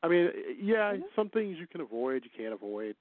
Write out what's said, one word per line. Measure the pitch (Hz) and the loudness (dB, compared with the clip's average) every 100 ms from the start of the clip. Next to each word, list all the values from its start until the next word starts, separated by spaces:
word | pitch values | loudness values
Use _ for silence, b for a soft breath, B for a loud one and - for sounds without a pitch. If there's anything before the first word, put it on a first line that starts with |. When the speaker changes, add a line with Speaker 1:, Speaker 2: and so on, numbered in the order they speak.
Speaker 1:
I | 170 | 6
mean, | 175 175 - - - | 6 6 2 -8 -4
yeah, | 202 220 208 | 2 2 2
Speaker 2:
Mm-hmm. | 202 370 | 0 -4
Speaker 1:
some | - 214 | -2 0
things | 226 208 170 | 0 -2 -6
you | 175 | -10
can | 175 | -10
avoid, | 135 113 127 131 | -6 -2 0 -2
you | 120 - | -4 -10
can't | 110 | -8
avoid. | 107 101 104 107 107 | -6 -6 -6 -6 -8